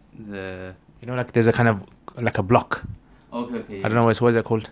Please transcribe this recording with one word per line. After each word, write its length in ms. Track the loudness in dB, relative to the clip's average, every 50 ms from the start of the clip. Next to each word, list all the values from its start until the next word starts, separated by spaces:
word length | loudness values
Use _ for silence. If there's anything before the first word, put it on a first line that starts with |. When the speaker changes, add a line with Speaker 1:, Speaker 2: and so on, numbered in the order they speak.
| _ _ -20 -20
Speaker 1:
the 560 | -16 -14 -12 -12 -10 -12 -12 -12 -14 -16 -16 -20 _ _ _ _
Speaker 2:
You 60 | -12
know, 80 | -8 -6
like, 160 | -6 -6 -2
there's 160 | 0 4 4
a 60 | 4
kind 160 | 4 4 4 2
of, 160 | 2 0 -4 -12 -20 _ _ -20 -10
like, 220 | -4 -4 -2 -2 -2
a 40 |
block. 400 | 0 4 4 2 4 2 -6 -8 -8 -12 -16 -18 _ _ -20 _ _ _
Speaker 1:
Okay, 220 | -10 -10 -10 -8 -10 -10
okay, 160 | -10 -12 -10
Speaker 2:
I 20 |
Speaker 1:
yeah. 60 | -6
Speaker 2:
don't 120 | -4 0 2
know, 100 | 4 4
what's, 140 | 4 4 4
what 100 | 4 4
is 60 | 4
it 80 | 2 0
called? 240 | 0 -2 -4 -4 -8